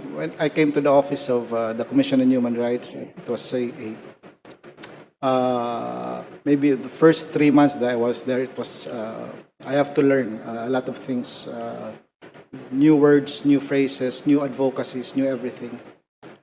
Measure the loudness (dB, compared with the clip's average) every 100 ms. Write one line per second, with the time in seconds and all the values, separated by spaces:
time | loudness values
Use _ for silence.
0 | -12 -8 -8 -4 -2 2 2 2 4 4
1 | 4 -2 -2 -2 0 -2 -2 -4 -2 0
2 | 2 4 4 4 2 0 -2 -2 -6 -12
3 | -14 -14 -8 -6 -4 -4 -4 -6 -12 -12
4 | -16 -20 -20 _ -20 -20 -20 -20 -20 -20
5 | -20 _ -2 0 0 0 -4 -6 -8 -8
6 | -8 -10 -12 -6 0 2 2 0 -4 4
7 | 6 6 0 2 6 6 6 4 -2 0
8 | 0 -2 -2 -2 -4 -8 -12 -12 -12 -10
9 | -10 -10 -12 -14 -20 _ -4 0 0 2
10 | 4 4 0 -6 -10 -8 -4 -4 -4 -8
11 | -6 -6 -6 -10 -10 -10 -10 -10 -14 -16
12 | _ _ -20 -20 -20 -18 -6 2 6 6
13 | 8 6 4 -2 2 2 2 0 0 0
14 | -6 -2 2 2 2 -2 -2 -2 -6 -8
15 | -6 -2 -2 -2 -6 -10 -12 -14 -18 -20
16 | _ _ -20 -20